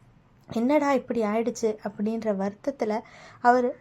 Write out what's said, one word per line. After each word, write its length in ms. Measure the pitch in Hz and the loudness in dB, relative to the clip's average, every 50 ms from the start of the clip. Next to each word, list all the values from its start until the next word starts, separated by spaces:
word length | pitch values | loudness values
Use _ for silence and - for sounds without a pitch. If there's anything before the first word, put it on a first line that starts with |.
| _ _ _ _ _ _ _ _ _ - | _ _ _ _ _ _ _ _ _ -8
"என்னடா 380 | - 226 233 254 294 302 294 285 | -4 -2 2 2 2 2 2 2
இப்படி 280 | 277 247 254 - 240 240 220 | 0 0 0 -2 -4 -2 -2
ஆயிடுச்சு?" 460 | 208 208 226 233 240 233 - - 220 214 214 | 0 0 -2 -2 -2 -4 -2 -2 -2 -2 -4
அப்படின்ற 480 | - 208 196 - 208 214 226 226 220 220 208 | -8 -10 -6 -4 -4 -4 -4 -4 -2 -2 -2
வருத்தத்துல 580 | 190 190 202 202 - - 285 269 - 247 214 214 233 - - - - - - - - | -2 -2 -6 -6 -6 -6 -6 -4 -4 -4 -4 -4 -4 -6 -10 -20 -20 -20 -20 -8 0
அவர் 260 | - 247 247 254 247 240 - - | 4 4 6 6 4 0 -2 -2